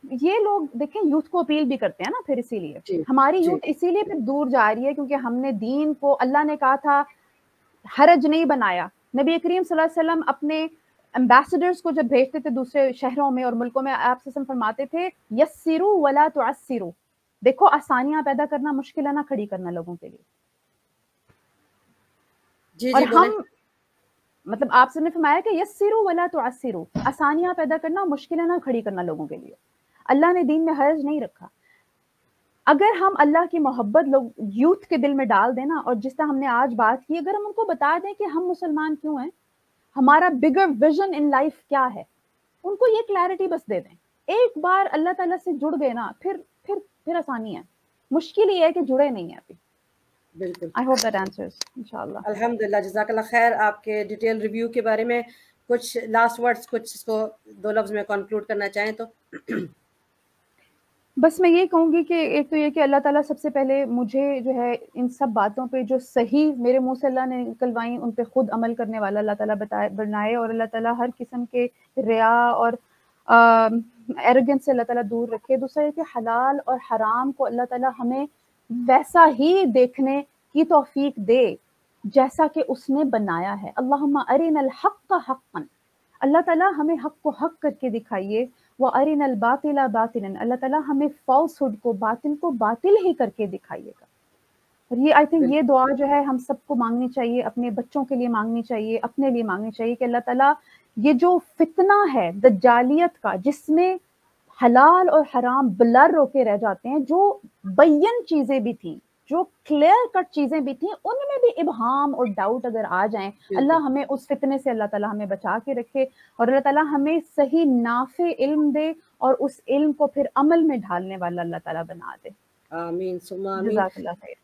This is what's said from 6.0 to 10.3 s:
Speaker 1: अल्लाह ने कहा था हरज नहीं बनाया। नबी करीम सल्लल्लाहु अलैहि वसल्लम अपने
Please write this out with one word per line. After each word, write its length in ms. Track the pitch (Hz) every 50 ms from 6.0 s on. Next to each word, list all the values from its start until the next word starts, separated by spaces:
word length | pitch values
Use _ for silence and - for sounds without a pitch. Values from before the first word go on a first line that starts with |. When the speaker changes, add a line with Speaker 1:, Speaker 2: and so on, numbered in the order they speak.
| - 277
Speaker 1:
अल्लाह 320 | 277 - 254 254 269 294 302
ने 120 | 302 302
कहा 200 | 302 285 262 269
था 300 | - - 294 285 285 285 - - _ _ _ _ _ _ _ _ _ _ _ _ _ _
हरज 400 | - - - - 330 349 294 247
नहीं 200 | 302 302 320 330
बनाया। 440 | 269 285 262 226 196 180 180 175 208 _ _ _ _ -
नबी 220 | 254 277 311 330 330
करीम 240 | 330 359 349 370
सल्लल्लाहु 380 | 370 - 349 311 320 320 330 339
अलैहि 80 | 320 320
वसल्लम 140 | 339 330 311
अपने 360 | -